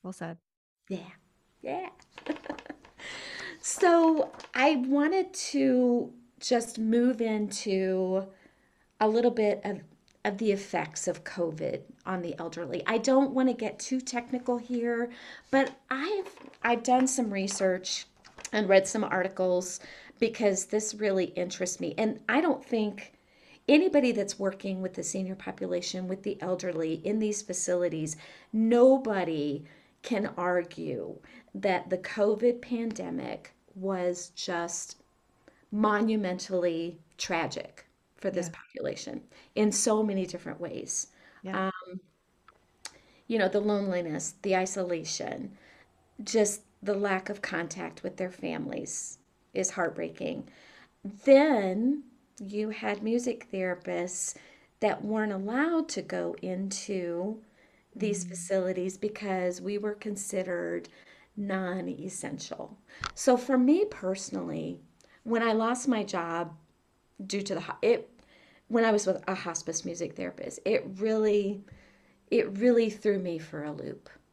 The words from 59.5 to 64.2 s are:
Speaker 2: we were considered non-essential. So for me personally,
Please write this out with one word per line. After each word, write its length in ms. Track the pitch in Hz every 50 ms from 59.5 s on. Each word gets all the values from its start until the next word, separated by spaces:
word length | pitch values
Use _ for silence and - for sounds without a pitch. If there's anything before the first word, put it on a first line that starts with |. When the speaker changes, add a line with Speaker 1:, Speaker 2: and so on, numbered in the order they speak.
| 180 180
Speaker 2:
we 180 | 180 190 208 208
were 160 | 208 214 208
considered 920 | 208 - 214 202 196 - - - 185 185 190 180 175 175 170 170 175 175 - - - - - - - - _ _
non-essential. 1400 | 214 202 196 190 190 190 180 180 185 175 175 - - 156 190 - - - - 147 - - - - - - - - _ _ _ - - - - -
So 220 | - - - 247
for 220 | 240 240 - 269 254
me 280 | 247 254 302 370 415 415
personally, 920 | - - - 185 190 190